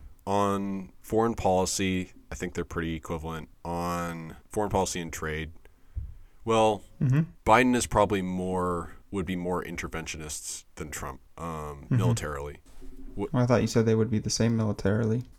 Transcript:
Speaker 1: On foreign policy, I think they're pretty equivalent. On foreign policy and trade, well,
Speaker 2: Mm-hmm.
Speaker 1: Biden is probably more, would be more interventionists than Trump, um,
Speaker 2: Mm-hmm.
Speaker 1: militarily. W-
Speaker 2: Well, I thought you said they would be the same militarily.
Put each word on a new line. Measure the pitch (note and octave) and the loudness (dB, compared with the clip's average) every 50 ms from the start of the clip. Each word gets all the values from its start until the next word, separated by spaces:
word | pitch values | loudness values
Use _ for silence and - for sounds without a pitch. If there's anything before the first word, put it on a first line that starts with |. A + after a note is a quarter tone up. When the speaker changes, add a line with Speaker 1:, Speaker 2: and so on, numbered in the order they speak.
| - - - - - | -16 -16 -18 -10 -4
Speaker 1:
On | G2 G2 G2+ G2+ G2 G2 G2+ G2+ G2 G2 G2 F#2 - - - - | 0 2 2 2 2 0 0 -2 -4 -6 -6 -8 -12 -16 -18 -6
foreign | - A2+ A2 A2+ A#2 A2+ | 0 2 2 2 2 2
policy, | - - G2 F#2 F#2 F#2 F2+ - - G2 F#2+ F#2 F#2 F2+ - - - - - | 2 2 4 4 4 4 2 0 0 0 0 0 0 -2 -6 -10 -18 -14 -12
I | - | -8
think | - F#2 F2 - | -8 -8 -6 -4
they're | F2+ E2 | -6 -6
pretty | - - E2+ E2 E2 D#2+ | -4 -4 -4 -2 -2 -4
equivalent. | D2+ - - E2+ D#2 D2+ E2 D#2+ D#2 D2+ - - - - | -6 -6 -6 -8 -6 -6 -6 -8 -8 -10 -12 -16 -12 -8
On | E2+ E2+ F2 F2 F2 F2 F2 E2+ E2+ E2+ E2 E2 D#2+ - - - - | -6 -4 -4 -2 -2 -2 -4 -4 -6 -8 -8 -10 -14 -16 -18 -16 -8
foreign | - G#2+ G#2 G2 | -4 -4 -2 0
policy | G2+ F#2+ F#2 - - F2+ | 0 0 0 0 -2 -4
and | E2+ D#2+ - | -6 -8 -8
trade, | - D#2 D#2 D#2 D#2 D#2 D#2 - - - - - _ - - - - - - - - - - - - - | -8 -6 -6 -4 -6 -6 -8 -12 -16 -20 -20 -20 _ -20 -12 -10 -8 -8 -8 -10 -16 -20 -20 -20 -6 -2
well, | A2+ A2+ A2+ A2 A2 G#2+ G2 - - - - | 2 4 6 6 4 4 0 -4 -10 -4 0
Speaker 2:
Mm-hmm. | D3+ B2+ C3 D3+ E3 - - - - | 2 4 4 4 2 0 -4 0 4
Speaker 1:
Biden | A2 A2 A#2+ B2+ B2+ B2 | 6 8 8 8 6 4
is | A#2+ - | 2 2
probably | - - G#2+ G#2 G2 G#2 F#2+ | 2 4 4 6 6 4 2
more, | F#2 F#2 F#2 F#2 F#2 F#2 F#2 F2+ F2+ F2+ F2 E2+ E2 E2 - - - - | 0 0 -2 -2 -2 0 0 0 0 0 0 -2 -4 -8 -12 -18 -12 -6
would | G2+ G2 E2+ | -4 -4 -2
be | F2+ F#2 | -2 -2
more | F2+ F2 F2+ F2+ E2+ - | -2 -2 -2 -2 -2 -4
interventionists | - F2 E2 - D2 - E2 D#2+ - - D#2+ D#2 D2+ - - - - - - - _ - | -6 -8 -8 -8 -6 -6 -8 -8 -8 -8 -10 -10 -10 -10 -10 -10 -10 -12 -12 -14 _ -14
than | - E2 D2 | -12 -12 -10
Trump, | D2 - - C#2 C2 - - - - | -10 -8 -8 -8 -10 -12 -16 -18 -14
um, | - E2 E2+ D#2+ D#2 D2+ D2 D2 C#2+ - | -10 -8 -8 -8 -8 -8 -8 -10 -8 -2
Speaker 2:
Mm-hmm. | - C#3 | 0 2
Speaker 1:
militarily. | A2+ - A#2+ A#2 - - D2+ D2 C#2+ C#2+ D2 C#2 - - - - - - - - - - - | 2 4 2 2 0 -2 -4 -6 -6 -8 -8 -10 -14 -16 -18 -18 -14 -12 -12 -12 -12 -12 -10
W- | - G2+ G2+ - | -6 -6 -4 -2
Speaker 2:
Well, | - B2+ B2 | 0 2 4
I | |
thought | A#2+ B2 G#2 | 6 6 6
you | A2+ | 4
said | A2 - A#2+ A2 | 4 4 4 4
they | A2+ A2 | 4 4
would | A2 G#2+ A#2+ | 4 4 2
be | A2 G#2+ | 0 0
the | - A2+ | 0 0
same | - - A2+ A#2 A#2 | 0 2 2 2 2
militarily. | A2+ G#2+ G2+ G2 - - G2 G#2 G#2+ A2+ A2 A2+ B2+ - - - | 2 0 0 0 0 0 2 2 2 2 0 0 -2 -4 -8 -12